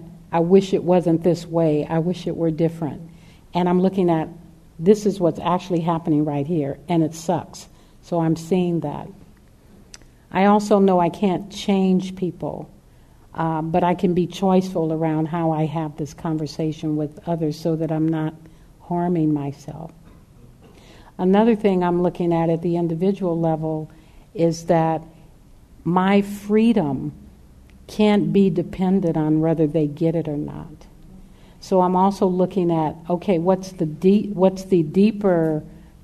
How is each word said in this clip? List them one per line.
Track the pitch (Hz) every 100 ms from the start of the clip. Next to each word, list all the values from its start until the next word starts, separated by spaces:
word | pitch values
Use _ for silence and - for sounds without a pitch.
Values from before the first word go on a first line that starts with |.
| - - -
I | 170
wish | 170 190 190
it | 156
wasn't | 160 180 175 165
this | 175 165 -
way, | 165 165 151 143
I | 165
wish | 170 170 175
it | 160
were | 165
different. | 156 165 - 147 - - - - - -
And | 175 180
I'm | 180
looking | 185 190 175
at, | 160 156 - - - - -
this | 170 214 208
is | 190
what's | 170 156
actually | 170 180 - 170
happening | 165 165 160 151 151
right | 143 143
here, | 170 139 - 143
and | 170
it | 156
sucks. | 160 - 160 - - - - - -
So | - 175
I'm | 160 160
seeing | - 185 180 165
that. | 147 - - - - - _ - - - - - - _ _
I | 185
also | 202 208 208 202
know | 196 180
I | 170
can't | - 202 175 -
change | - - 196 190 185 -
people, | - 180 - 147 - - - - - - - -
uh, | - 165 160
but | 160 175
I | 175
can | 180 185
be | 175 170
choiceful | - 196 185 185 185 160
around | 160 160 156 156
how | 170 160
I | 156
have | 156 165 156 147
this | 147
conversation | - 170 156 151 - 156 156 156 151
with | 147 - -
others | 165 156 151
so | 170 160
that | 160
I'm | 160 160
not | 160 156 160 - - - -
harming | - 175 175 175 156
myself. | 147 143 139 - - - - - - - - - - - - - - - -
Another | 185 202 226 214
thing | 208 185
I'm | 175 175
looking | 180 175 175
at | 165 165
at | 165
the | 175 170
individual | 170 165 190 196 185 165
level | 165 156 160 156 156 - - - -
is | 214 165 165 -
that | 170 160 160 - - - - - - - -
my | 165 180 190 202
freedom | 196 202 208 214 226 233 147 131 147 - - - - - - - -
can't | - 214 208 -
be | 196 190
dependent | 165 - - 185 190 165 156
on | 156 156
whether | 160 160 151
they | 160 147
get | 143 165
it | 160 156
or | 147
not. | 147 147 160 151 - - - - - - - -
So | - 190
I'm | 180 180
also | 190 196 196
looking | 180 180 190 170
at, | 165 156 - -
okay, | 175 214 165
what's | 170 185 190
the | - 160
de-, | 151 185 208 208
what's | 170 190 190
the | - 185
deeper | 151 185 214 202 196 170 160 156 - - - -